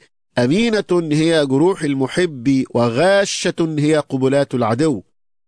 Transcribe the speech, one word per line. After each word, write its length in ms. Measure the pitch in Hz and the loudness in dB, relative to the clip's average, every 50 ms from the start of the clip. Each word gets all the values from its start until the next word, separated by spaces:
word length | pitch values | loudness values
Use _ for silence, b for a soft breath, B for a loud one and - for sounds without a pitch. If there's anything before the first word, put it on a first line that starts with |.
| b b _ _ _ _ _ 123 | b b _ _ _ _ _ -2
"أمينة 720 | 123 123 156 208 233 233 214 208 - - 180 175 165 156 | 0 0 2 0 0 0 0 -2 -2 0 -2 -2 0 0
هي 340 | 147 151 156 165 165 160 147 | 0 0 2 2 2 2 2
جروح 380 | 135 131 139 160 185 190 170 160 | 2 2 2 2 2 0 0 -2
المحب، 800 | 143 139 135 131 127 - 175 185 170 147 127 117 139 135 131 127 - | -4 -2 -2 -4 -2 -2 -2 -2 -2 -4 -4 -2 0 0 0 0 -2
وغاشة 1040 | - 123 117 120 113 131 165 190 196 202 196 - - - - 180 160 - 170 160 156 147 | 0 0 0 0 2 2 2 2 2 2 0 0 -4 -4 -4 -4 -2 -2 -4 -2 -2 -2
هي 180 | 147 151 156 151 | 0 2 2 0
قبلات 580 | - - 143 131 131 131 139 143 139 - - | 0 -2 -4 -2 0 2 2 0 0 0 -2
العدو". 460 | 123 120 107 117 117 160 165 131 95 - _ _ _ _ _ _ _ _ | -2 0 0 0 0 0 0 -2 -4 -6 _ _ _ _ _ _ _ _